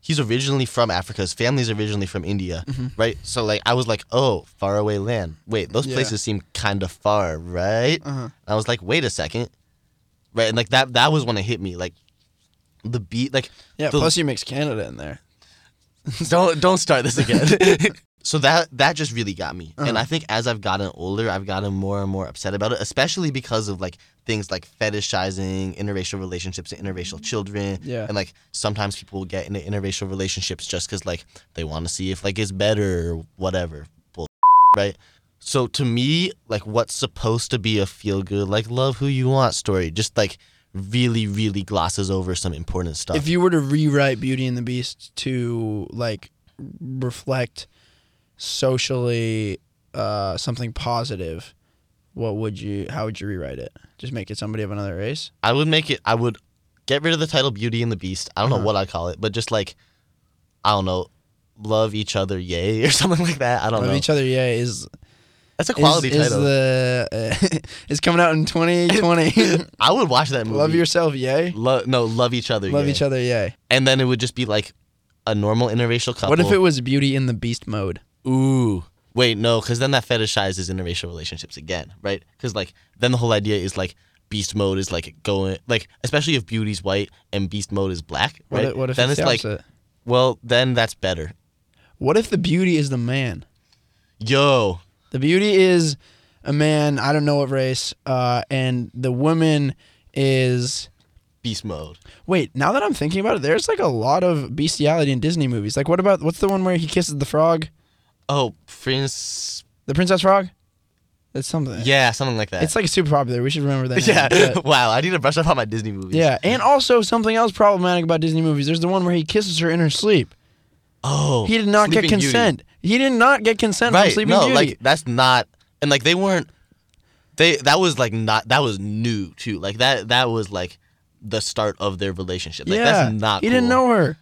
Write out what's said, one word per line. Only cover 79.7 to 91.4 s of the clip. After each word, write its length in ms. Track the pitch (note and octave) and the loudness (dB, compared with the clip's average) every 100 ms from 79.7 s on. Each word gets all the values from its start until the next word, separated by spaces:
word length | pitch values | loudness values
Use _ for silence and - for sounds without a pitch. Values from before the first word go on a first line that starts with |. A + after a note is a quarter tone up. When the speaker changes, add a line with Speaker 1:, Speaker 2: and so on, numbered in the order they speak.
| A#2 | -2
Speaker 1:
then 120 | C3+ | 0
that 140 | C3+ - | 0 0
fetishizes 640 | A#2 A2 - G2 F#2 F2+ | -2 0 0 -2 -4 -6
interracial 340 | F#2 F2 F2 F2 | -6 -6 -8 -8
relationships 480 | E2+ D#2+ E2 - - | -12 -12 -12 -16 -18
again, 340 | D2+ F2+ C#2+ - | -8 -8 -8 -10
right? 220 | G2+ G2 _ _ | -6 -8 _ _
'Cause, 160 | B2+ G#2 | -8 -6
like, 180 | F#2 _ _ _ | -8 _ _ _
then 120 | B2 | 0
the 60 | B2 | 2
whole 160 | A#2 | 2
idea 240 | G#2+ G#2 G#2 | 0 0 -2
is, 180 | F#2 F#2+ | -2 -4
like, 200 | F#2+ - _ _ _ | -6 -8 _ _ _
Beast 260 | G#2+ F#2+ G#2 | -6 -4 0
mode 220 | G2 F#2+ | 0 0
is, 140 | F#2+ | -2
like, 240 | F2 D#2+ - | -6 -8 -10
going, 340 | - G2 F#2+ F#2+ - | -4 -2 -2 -4 -2
like, 200 | A2+ - _ | -2 -2 _
especially 320 | A#2+ D3 C#3+ C#3+ | -2 -2 0 -2
if 100 | G2+ | -2
Beauty's 380 | A2+ G#2+ G2 | -4 -4 -4
white 260 | F#2 G2 G2+ _ _ | -2 -2 -4 _ _
and 160 | G2+ G2 | -4 -4
Beast 220 | G#2 G2 | -6 -6
mode 200 | G2+ F#2+ | -4 -2
is 100 | F2 | -4
black, 380 | D#2 C#2 A#2 - _ | -8 -2 -2 -2 _
Speaker 2:
What 100 | C3+ | -4
Speaker 1:
right? 40 | C3 | -2
Speaker 2:
i-, 40 | - | -2
what 120 | C3 | -4
if 40 | B2 | 0
Speaker 1:
Then 140 | B2+ | 0
Speaker 2:
it's 100 | C#3+ | 2
Speaker 1:
it's 60 | D3 | 0
Speaker 2:
the 0 | |
Speaker 1:
like, 140 | A#2+ | 0
Speaker 2:
opposite? 220 | A2 G#2 _ _ _ _ - | -2 -8 _ _ _ _ 0
Speaker 1:
well, 340 | B2 C3 A#2 | 2 2 0
then 300 | A#2 A#2+ B2+ | 0 2 2
that's 200 | A#2+ A2+ | 2 0
better. 380 | - F#2+ F2 D#2+ - | -2 -4 -2 -6 -12